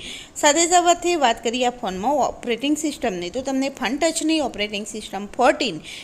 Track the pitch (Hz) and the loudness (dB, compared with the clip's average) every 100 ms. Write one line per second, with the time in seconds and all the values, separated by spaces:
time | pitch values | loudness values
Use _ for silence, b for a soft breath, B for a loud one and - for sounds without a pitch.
0 | B B B - 302 294 339 349 349 349 | B B B 2 4 4 6 6 6 4
1 | 349 349 254 233 240 247 247 247 202 185 | 2 2 2 2 -2 0 -2 -2 -6 -4
2 | 214 285 233 - 247 226 277 294 311 285 | 0 2 0 -2 -4 -2 0 0 -2 -2
3 | 240 180 175 226 269 269 269 269 240 285 | -4 -4 -6 -6 -4 -2 -2 -2 -4 0
4 | 330 320 311 320 262 196 208 208 214 214 | 0 0 0 0 0 -4 -4 -4 -8 -10
5 | - 190 202 - 240 - 262 156 B B | -10 -10 -10 2 4 4 0 -4 B B